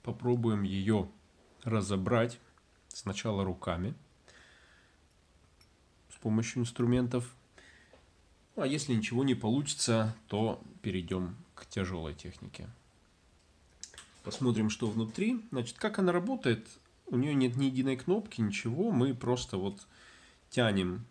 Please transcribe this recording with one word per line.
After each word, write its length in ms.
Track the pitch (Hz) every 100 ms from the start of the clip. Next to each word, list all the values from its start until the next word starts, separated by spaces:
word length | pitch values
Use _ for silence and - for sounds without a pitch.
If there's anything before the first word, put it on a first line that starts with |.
попробуем 600 | - - 123 123 117 104
ее 460 | 98 98 98 107 92 - _ _ _ -
разобрать 720 | 117 110 95 98 95 120 120 - - _ _ _ _
сначала 560 | - 98 95 117 101 95
руками 480 | 90 - 85 98 - - _ - - - - - - _ _ _ _ _ _ _ _ _ _ _ _ _
с 20 | -
помощью 460 | 113 110 113 127
инструментов. 720 | 120 - 120 123 123 123 123 - _ - - - - - _ _ _ _ _ -
Ну, 60 |
а 40 | 135
если 260 | 147 143
ничего 300 | 117 107 120
не 100 | 139
получится, 800 | 117 110 131 143 - - 113 110 113 -
то 340 | 101 110 - - -
перейдем 560 | 110 92 85 92 90 110 - -
к 100 | -
тяжелой 460 | - 90 90 80
технике. 560 | - - - - - - - _ _ _ _ _ _ _ _ _ _ - - - - -
Посмотрим, 440 | - 123 110 107
что 180 | - 113
внутри. 580 | 110 110 - 214 247 -
Значит, 260 | 135 120 -
как 220 | 208 214
она 120 | 185
работает? 560 | 175 190 269 131 110 - - _ _ -
У 100 | 123
нее 180 | 143
нет 220 | 143 127 120
ни 120 | 139
единой 280 | 127 131 131
кнопки, 460 | - 202 208 -
ничего. 500 | 107 101 117 123 233
Мы 240 | 135 135 123
просто 400 | 117 123 - 95
вот 320 | 98 101 - - - - - - _
тянем 560 | - 117 98 90 90 117